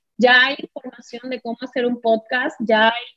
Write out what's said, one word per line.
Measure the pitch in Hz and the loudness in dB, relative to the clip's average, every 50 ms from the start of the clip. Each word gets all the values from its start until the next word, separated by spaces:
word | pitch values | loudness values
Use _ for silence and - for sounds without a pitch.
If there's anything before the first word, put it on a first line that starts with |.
| _ _ _ - | _ _ _ 2
ya | 220 247 247 247 262 269 | 4 6 6 6 4 2
hay | 285 - | 0 -6
información | - - - - - 254 - - - - 240 233 - 254 | -10 -14 -16 -16 -16 -16 -18 -18 -18 -18 -16 -14 -12 -10
de | 254 247 | -10 -10
cómo | - 233 233 - | -10 -10 -10 -10
hacer | 262 262 - 269 240 | -10 -8 -4 -2 -2
un | 247 247 240 | -2 -2 -2
podcast, | 240 226 226 220 220 - 262 254 254 330 - - | 0 0 0 0 -2 -4 -6 -4 -4 -4 -6 -6
ya | 220 208 220 214 220 226 | -2 0 2 4 4 2
hay | 233 240 247 - - | 2 0 -6 -16 -20